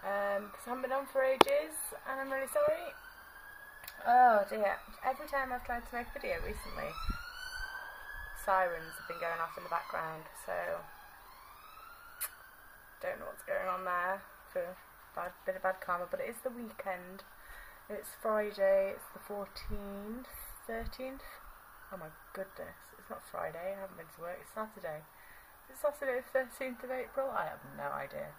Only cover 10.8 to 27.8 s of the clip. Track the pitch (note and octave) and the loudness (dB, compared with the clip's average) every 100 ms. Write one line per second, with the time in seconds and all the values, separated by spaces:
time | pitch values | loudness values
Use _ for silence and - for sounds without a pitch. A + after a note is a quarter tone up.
10.8 | E3+ - - - - - - - - - | -6 -16 -16 -18 -18 -18 -18 -18 -16 -16
11.8 | - - - - - - - - - - | -16 -16 -16 -6 -6 -6 -18 -20 -20 -20
12.8 | - - F3+ - - - - F#3+ F#3 F#3 | -20 -6 -4 -4 -6 -8 0 2 2 0
13.8 | F#3 F3 F3+ G3 - - - F#3 F3 F#3 | 2 2 2 0 -4 -18 -6 -4 -4 -8
14.8 | - - - - F3+ - - F#3 F#3 F#3+ | -16 -20 -10 -6 -6 -4 -4 2 2 0
15.8 | - F3 F3+ F#3 F#3 A#3 C4 A#3+ A3+ - | 0 0 0 -2 -2 -2 -6 -4 -8 -6
16.8 | G3 F3+ F3+ G3 - - - - - - | -4 -4 -6 -14 -14 -18 -16 -14 -16 -18
17.8 | - G#3 - - A3+ G#3+ G#3 G#3 G3 G3 | -8 -8 -6 -2 4 4 4 6 8 8
18.8 | G3 - - G3 - G#3 G3 - - G#3+ | 6 0 -8 -12 -6 -4 -4 -6 -2 -2
19.8 | G3+ G3+ G#3 A#3 B3+ - - - - A3+ | -2 -6 -4 -6 -8 -12 -12 -12 -6 -4
20.8 | A3+ - C4 C4+ - - - - - - | -4 -6 -8 -8 -12 -14 -16 -16 -18 -18
21.8 | - F#3+ D#3+ - - - F#3+ - E3 - | -12 -10 -10 -14 -12 -8 -6 -6 -10 -12
22.8 | - - - - - - E3 E3 F#3 G3 | -18 -18 -10 -10 -6 -4 -2 -2 -4 -4
23.8 | F#3+ F3 D#3+ - E3+ F#3 - A3 A3 G3+ | -6 -10 -14 -10 -8 -8 -8 -6 -6 -6
24.8 | F3 D3+ D#3 - - - - - - C4 | -6 -6 -10 -20 -20 -20 -20 -20 -18 2
25.8 | D4 D4 C4+ B3 - C4 B3+ - C4 A#3+ | 2 2 2 2 4 2 2 -2 -4 -4
26.8 | B3+ B3+ A3+ - C4+ G#3+ D#3+ - C#3 C#3 | -2 -2 0 0 2 0 -2 -4 -10 -6